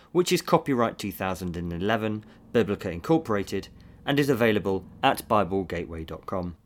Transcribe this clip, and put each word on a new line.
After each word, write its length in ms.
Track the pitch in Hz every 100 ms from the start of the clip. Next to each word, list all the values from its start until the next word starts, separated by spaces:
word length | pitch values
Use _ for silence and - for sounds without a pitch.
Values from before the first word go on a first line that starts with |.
| -
which 180 | 175 175
is 120 | 175
copyright 560 | - 180 - 123 117 -
two 120 | 104
thousand 460 | - 95 90 90 87
and 160 | 87
eleven, 520 | 85 98 110 110 107 - - -
Biblica 380 | 120 98 101 98
Incorporated, 760 | 85 - 160 160 104 98 98 - - - -
and 160 | - 143
is 80 | 143
available 560 | 120 117 104 98 95 - -
at 240 | 139 - -
biblegateway 800 | 107 87 98 87 87 82 82 78
dot 200 | 80 -
com. 300 | 98 90 85